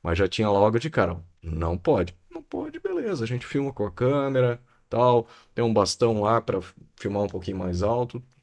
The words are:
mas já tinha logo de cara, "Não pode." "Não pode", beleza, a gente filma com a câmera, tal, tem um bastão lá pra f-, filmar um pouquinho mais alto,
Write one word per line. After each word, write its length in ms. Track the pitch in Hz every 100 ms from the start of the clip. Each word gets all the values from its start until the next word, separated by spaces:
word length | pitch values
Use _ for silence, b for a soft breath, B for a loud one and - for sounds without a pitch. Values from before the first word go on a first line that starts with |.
mas 160 | 87 85
já 100 | 98
tinha 200 | - 107
logo 280 | 101 107 113
de 120 | 156
cara, 320 | 135 92 87 - _
"Não 340 | 82 82 82 87
pode." 380 | 165 120 87 - _
"Não 120 | 339
pode", 380 | - - 311 320
beleza, 440 | 392 349 233 160
a 20 | 113
gente 200 | 123 -
filma 260 | 143 139
com 140 | 131 104
a 40 |
câmera, 680 | - 123 143 139 131 123 120 b b _
tal, 400 | 113 123 120 113 B B
tem 100 | -
um 80 | 117
bastão 460 | 104 98 - 117 107
lá 180 | 104 113
pra 180 | - 95
f-, 140 | - - - _
filmar 220 | 101 101
um 60 | 101
pouquinho 300 | 95 92 95
mais 240 | 92 87
alto, 400 | 101 120 123 123 - _